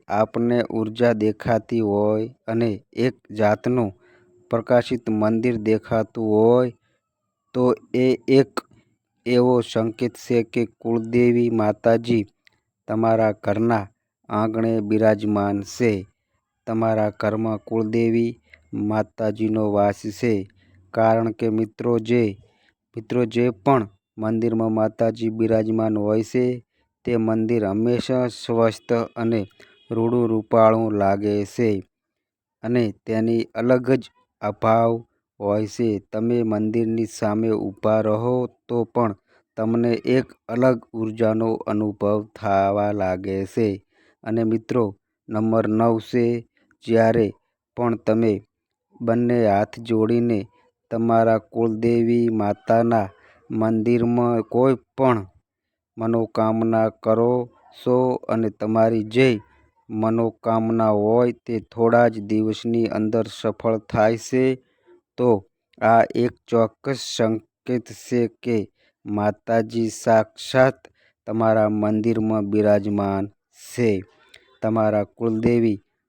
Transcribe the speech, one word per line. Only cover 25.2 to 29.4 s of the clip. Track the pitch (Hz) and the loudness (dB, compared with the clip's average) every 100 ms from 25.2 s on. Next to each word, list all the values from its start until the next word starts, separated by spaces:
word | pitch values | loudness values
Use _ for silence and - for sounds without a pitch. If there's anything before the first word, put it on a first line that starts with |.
| 113 | -6
બિરાજમાન | 110 113 110 110 113 110 107 | -2 0 0 0 -2 -2 -2
હોય | 104 110 | -2 -2
છે | 110 127 123 123 - _ _ _ - | -2 -2 -2 -4 -12 _ _ _ -4
તે | 120 | -2
મંદિર | 113 113 110 120 104 | 0 -2 0 0 -2
હંમેશા | 101 117 120 - 131 123 | -2 0 -2 -2 -2 -2
સ્વસ્થ | - - 117 113 107 - 120 113 - | -6 -4 2 2 0 -2 -2 -2 -4
અને | 113 113 | -2 -2